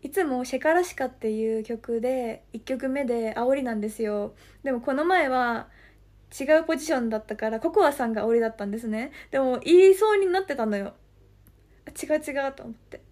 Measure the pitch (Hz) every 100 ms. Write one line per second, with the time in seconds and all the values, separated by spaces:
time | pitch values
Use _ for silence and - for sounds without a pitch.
0 | 262 339 330 254 254 262 311 330 359 -
1 | 254 - 226 214 220 220 214 226 - 233
2 | 240 262 233 226 _ 226 - 262 269 269
3 | 269 233 226 220 240 277 254 220 208 214
4 | 220 208 208 - - - 277 247 240 269
5 | 330 370 294 254 240 226 - - - _
6 | _ - _ - 269 311 320 311 311 277
7 | 233 214 214 214 220 220 320 339 330 285
8 | 240 220 226 233 226 220 202 214 233 214
9 | 262 - - 269 269 247 247 349 381 381
10 | 427 415 381 359 392 381 220 202 196 -
11 | _ _ _ _ - _ _ _ - -
12 | 269 302 302 277 277 269 240 226 _ -
13 | -